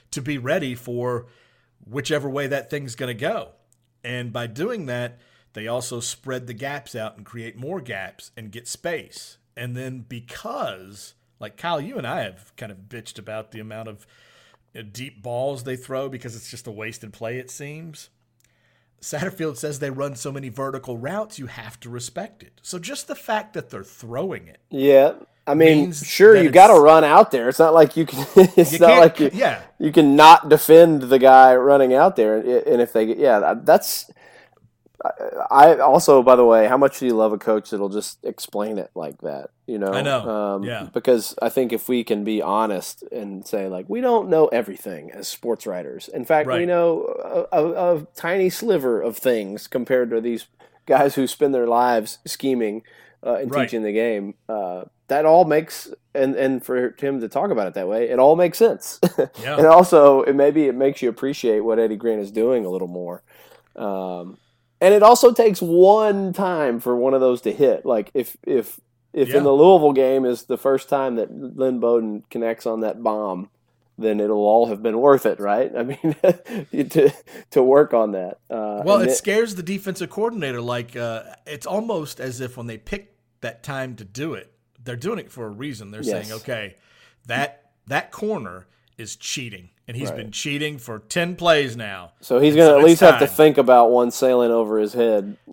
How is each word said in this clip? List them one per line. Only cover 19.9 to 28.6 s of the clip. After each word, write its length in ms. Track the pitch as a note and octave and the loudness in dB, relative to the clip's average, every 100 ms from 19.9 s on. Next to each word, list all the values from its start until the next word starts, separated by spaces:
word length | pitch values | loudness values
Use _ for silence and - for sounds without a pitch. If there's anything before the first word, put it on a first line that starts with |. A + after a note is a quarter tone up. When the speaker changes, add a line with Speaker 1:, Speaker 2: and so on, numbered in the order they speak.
| C3 C#3+ C3 | -8 -10 -10
Speaker 1:
so 160 | C#3+ | -14
many 180 | C#3 C3+ | -14 -14
vertical 480 | A2+ C3+ A#2+ - A#2+ | -12 -12 -12 -12 -12
routes, 400 | C3 G3+ G#3+ - | -10 -10 -10 -14
you 100 | C3 | -18
have 320 | A#2+ G#2+ - | -18 -20 -20
to 80 | A#2+ | -18
respect 520 | A#2+ A#2+ - G#3+ _ | -16 -16 -14 -16 _
it. 120 | _ _ | _ _
So 180 | - F3+ | -16 -14
just 280 | E3+ C#4 - | -14 -14 -14
the 80 | D4 | -14
fact 380 | - G#3+ G#3+ | -8 -8 -8
that 160 | E3+ - | -14 -14
they're 140 | G2 | -16
throwing 640 | F#2+ _ A2+ A#2+ F#3 A#2+ D#2+ | -20 _ -14 -10 -10 -10 -16
it 120 | _ _ | _ _
Speaker 2:
Yeah. 440 | C#3 C#3 C3+ C#3+ - - _ - | -2 6 6 6 0 -16 _ -4
I 100 | D3+ | 4
mean, 220 | D#3+ D3+ | 4 4
Speaker 1:
means 260 | F3+ D3 - | 2 -4 -6
Speaker 2:
sure, 280 | - G#3 G#3 | 6 8 8
Speaker 1:
that 80 | D#3+ | 8
Speaker 2:
you 40 | |
gotta 240 | E3 G3 F#3 | 8 10 10
Speaker 1:
it's 60 | |
Speaker 2:
run 220 | D3 D#3+ | 8 8
out 260 | D3+ E3 G#3+ | 6 6 4
there. 200 | C3 A#2 | 2 -2
It's 100 | - | 2
not 140 | E3 | 4
like 240 | D#3+ D3+ - | 6 4 2
you 80 | E3 | -6
can, 200 | C3 C#3 | -6 0
<laughs> 40 | - F#3 | 6 6
it's 160 | - | 6